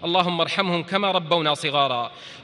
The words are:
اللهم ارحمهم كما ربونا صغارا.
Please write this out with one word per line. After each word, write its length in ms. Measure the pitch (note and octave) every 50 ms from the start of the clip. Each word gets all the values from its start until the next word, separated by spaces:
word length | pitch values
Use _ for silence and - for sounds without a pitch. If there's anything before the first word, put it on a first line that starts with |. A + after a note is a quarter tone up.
| -
اللهم 380 | E3+ E3+ F#3 F3+ F3+ F3 E3
ارحمهم 420 | E3 C#3+ - - G3 F#3 F3 E3+ D#3+
كما 280 | E3+ F#3+ G3 G3+ G3
ربونا 420 | F#3 F#3 E3+ D3+ E3+ E3+ D#3 D3+ D3
صغارا. 580 | C#3 - D3+ C#3 D3 C#3 C3+ B2 A#2+ A#2+ A#2 - - - - - -